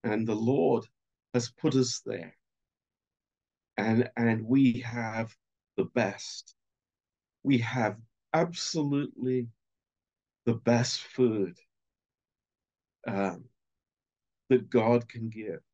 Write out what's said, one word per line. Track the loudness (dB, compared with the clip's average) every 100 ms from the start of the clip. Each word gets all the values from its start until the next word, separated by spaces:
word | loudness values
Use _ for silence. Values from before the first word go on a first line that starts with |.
And | -2 -2 -2
the | -2
Lord | 0 2 2 0 -2 _ _ _ _
has | -4 -4
put | _ 0
us | 2 0 -2 -8
there. | -10 -10 _ _ _ _ _ _ _ _ _ _ _ _ _ _ -4
And, | 0 2 0 0
and | 0 0 2
we | 4 4 2 -6
have | -8 -6 -6 -8 _ _ _ _ -4
the |
best. | -2 0 -2 -2 -12 -14 -18 _ _ _ _ _ _ _ _ _
We | 2 2
have | 2 -2 -2 -2 -16 _ _
absolutely | 0 0 -4 -6 -4 -2 -2 -4 -6 -2 -2 -4 -12 _ _ _ _ _ _ _ _
the | -2
best | 0 2 2 2 -4
food, | -10 0 2 2 -4 -6 _ _ _ _ _ _ _ _ _ _ _ _ _ _
um, | -6 -2 -2 -4 -16 _ _ _ _ _ _ _ _ _ _
that | 2 4
God | 2 4 2 2
can | -10 -10
give. | -8 -10 -12 _